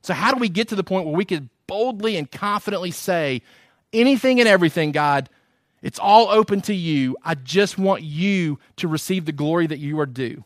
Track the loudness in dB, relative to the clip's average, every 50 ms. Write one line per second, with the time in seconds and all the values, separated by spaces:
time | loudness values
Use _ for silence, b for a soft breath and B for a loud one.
0 | _ -4 -4 0 0 0 0 0 -2 -2 -2 -2 -4 -2 -2 -4 -2 -2 -2 -4
1 | -2 -2 -2 -2 -2 -2 -4 -6 -6 -12 _ _ _ -10 -4 -2 -2 -2 -2 -4
2 | -4 -2 -2 -2 -6 -8 -8 -6 -4 -2 -2 -2 -4 -4 -6 -4 -6 -6 -8 -8
3 | -4 -2 0 0 0 -2 -4 -4 b b b b b b b b b _ 0 2
4 | 4 4 4 2 2 2 4 4 6 6 6 6 4 2 2 0 -2 0 0 0
5 | 0 2 0 0 -2 -6 _ _ _ _ _ _ _ _ _ _ -12 -12 -8 -4
6 | 2 6 6 6 8 6 4 2 4 2 0 -4 -2 -2 -4 -2 -2 0 0 0
7 | 0 0 -2 -4 _ -6 -6 -6 -6 -2 0 2 2 0 0 -2 0 2 0 0
8 | -2 -10 -6 -2 0 0 2 2 0 -2 -4 b b b b -6 -4 -2 -2 -2
9 | -2 -2 -4 -2 -2 -6 -4 -2 -2 0 2 0 0 0 -2 -6 -6 -6 -2 -2
10 | -4 -4 -4 -6 -6 -6 -8 -12 -18